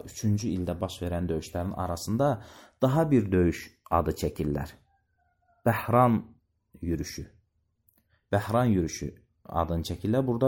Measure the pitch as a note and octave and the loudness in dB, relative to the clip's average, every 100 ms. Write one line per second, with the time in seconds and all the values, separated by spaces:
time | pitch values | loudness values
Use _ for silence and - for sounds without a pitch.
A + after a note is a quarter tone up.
0 | - - A2 G#2 A#2+ F2+ F2 E2+ F2+ - | -6 -4 0 0 0 -4 -4 -4 -6 -6
1 | F2 F2 F2 D#2+ - F2 F2+ - F2+ E2+ | -4 -2 -2 -2 -4 -6 -4 -4 -4 -4
2 | - A2+ C#3+ A#2 - - - - C3 C#3+ | -2 0 0 -2 -6 -20 -20 -2 0 2
3 | D#3+ C3+ G2+ F#2 F2 - - _ - E2+ | 4 4 4 4 4 2 -8 _ -2 0
4 | E2 D#2 D#2 - - - D2 - _ _ | 0 -2 -4 -2 -4 -4 -6 -14 _ _
5 | _ _ _ _ _ _ - A2 - A#2 | _ _ _ _ _ _ 0 0 2 4
6 | B2 A2 - - _ _ _ - E2+ D#2+ | 6 4 -2 -16 _ _ _ -10 -4 -4
7 | - - C#2 _ _ _ _ _ _ _ | -4 -10 -14 _ _ _ _ _ _ _
8 | _ _ - G2+ G2+ A#2 B2 F#2+ D#2+ - | _ _ -4 -2 0 2 4 2 0 -4
9 | D2 - _ _ - E2 E2+ E2+ D#2+ E2+ | -10 -10 _ _ -8 -2 -2 -2 -4 -4
10 | G2+ A#2+ C3 A#2 | -2 0 0 2